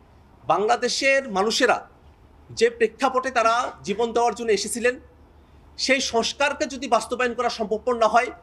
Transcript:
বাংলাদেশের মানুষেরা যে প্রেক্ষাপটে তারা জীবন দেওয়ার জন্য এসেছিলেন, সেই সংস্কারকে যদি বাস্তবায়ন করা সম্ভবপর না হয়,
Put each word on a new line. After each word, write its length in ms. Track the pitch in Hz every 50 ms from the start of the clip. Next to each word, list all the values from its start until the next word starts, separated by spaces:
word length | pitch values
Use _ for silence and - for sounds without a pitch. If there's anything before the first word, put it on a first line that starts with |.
| - - - - - - - - -
বাংলাদেশের 800 | - 156 180 208 220 240 240 247 240 - - 277 269 269 269 262 247 196 185
মানুষেরা 400 | 202 226 - - 277 226 165 - - - - - - - - _ - - - - - -
যে 180 | 120 - 220 233 233 -
প্রেক্ষাপটে 520 | 226 220 - - 277 262 254 247 247 262 254 240
তারা 160 | 220 226 226 240 262 - - - 135
জীবন 240 | 165 202 202 240 233 220
দেওয়ার 220 | 233 240 240 - 233
জন্য 120 | 240 220
এসেছিলেন, 440 | 208 196 - 214 - 240 214 247 247 294 - - - - - - - - - _ - - - - - -
সেই 240 | - - 262 277 262 -
সংস্কারকে 540 | - 226 220 - - - 277 294 277 277 302 - 277
যদি 140 | 254 277 247 240
বাস্তবায়ন 380 | 220 - - - - 247 240 233 233
করা 120 | 240 233 - -
সম্ভবপর 360 | 226 196 220 214 - 254 247 233 226
না 40 | 214 -
হয়, 160 | 240 247 285 - -